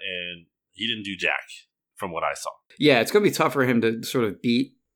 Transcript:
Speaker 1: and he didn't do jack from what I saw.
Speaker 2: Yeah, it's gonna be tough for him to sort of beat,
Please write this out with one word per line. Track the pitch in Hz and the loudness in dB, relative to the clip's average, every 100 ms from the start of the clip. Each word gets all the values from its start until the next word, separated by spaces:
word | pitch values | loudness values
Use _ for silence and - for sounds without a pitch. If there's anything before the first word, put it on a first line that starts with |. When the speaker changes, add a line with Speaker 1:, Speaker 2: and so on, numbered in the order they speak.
Speaker 1:
and | 95 90 87 85 82 _ _ | -8 -8 -10 -12 -18 _ _
he | - 113 | -8 -6
didn't | 110 101 | -6 -8
do | 90 | -6
jack | 87 67 - - - _ _ - | -4 -4 -6 -20 -20 _ _ -10
from | 95 | -8
what | 82 | -2
I | 76 | -2
saw. | 71 - - _ - | -4 -8 -12 _ 0
Speaker 2:
Yeah, | 147 120 | 4 4
it's | 113 | 4
gonna | 208 | 4
be | 190 | 4
tough | 135 156 | 2 0
for | 143 | 2
him | 127 117 | 2 4
to | 113 113 | 2 0
sort | - 131 110 | -4 -2 -2
of | 92 | -2
beat, | 123 120 135 _ _ | 0 0 -2 _ _